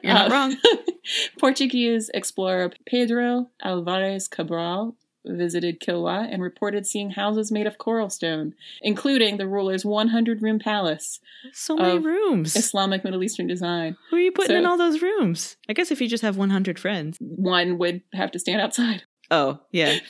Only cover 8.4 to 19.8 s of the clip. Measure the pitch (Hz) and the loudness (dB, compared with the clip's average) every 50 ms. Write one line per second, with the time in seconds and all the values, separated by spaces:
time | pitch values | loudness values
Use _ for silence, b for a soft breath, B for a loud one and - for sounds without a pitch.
8.4 | 151 156 - B B B B B B 214 202 190 - 277 277 247 226 208 202 202 | -4 -6 -8 B B B B B B -2 -2 0 0 2 4 4 4 2 2 -2
9.4 | 196 190 196 202 190 190 190 190 202 208 208 214 220 226 226 233 226 233 226 214 | -4 -2 -2 -2 0 0 -2 -2 -2 0 0 2 2 2 2 2 2 2 0 0
10.4 | 214 220 220 214 - 214 208 202 185 160 151 151 - - - - B B B B | 0 0 0 0 0 0 0 0 0 -2 -2 -4 -6 -10 -12 -12 B B B B
11.4 | B 262 B - - - 311 320 370 359 349 339 311 311 339 392 440 381 262 180 | B -18 B -8 -4 -2 0 2 2 4 4 2 2 2 0 2 2 2 2 2
12.4 | 156 160 - 214 226 - - 196 190 196 190 190 190 190 185 185 185 220 - - | 2 2 2 2 0 0 0 0 0 0 0 -2 -2 -2 -2 -2 -2 -4 -4 -4
13.4 | 180 175 180 180 185 170 175 170 165 160 - - _ - 330 349 359 370 370 - | -4 -4 -2 -2 -2 -2 -2 -2 -4 -4 -6 -10 _ -2 2 2 2 2 2 2
14.4 | 381 - - 339 349 349 359 339 349 339 302 311 349 370 427 403 254 175 165 160 | 2 2 4 4 4 4 2 4 2 2 2 2 0 0 2 2 2 2 0 -2
15.4 | - - - _ _ - 214 - 370 - 302 - 247 226 233 220 226 214 190 196 | -6 -10 -12 _ _ -6 -2 -2 -2 0 0 -2 -2 -2 -2 0 0 0 0 2
16.4 | 196 196 196 185 190 190 175 - - 185 208 175 151 156 156 - - - 170 180 | 2 2 2 2 0 0 -2 -4 -4 -4 -2 -2 -4 -6 -8 -10 -12 -8 -4 -2
17.4 | 190 185 180 175 175 180 175 170 175 175 175 185 - _ - 185 190 196 - 175 | 0 2 2 2 2 2 0 0 0 0 -2 -4 -8 _ -4 -4 -4 -2 -4 -4
18.4 | - 185 180 214 196 214 - 247 240 226 208 180 - _ _ _ _ - 165 156 | -2 0 0 0 0 0 0 0 0 0 0 -4 -6 _ _ _ _ 0 2 2
19.4 | 143 135 143 - _ _ - 170 | 2 2 -2 -4 _ _ -2 0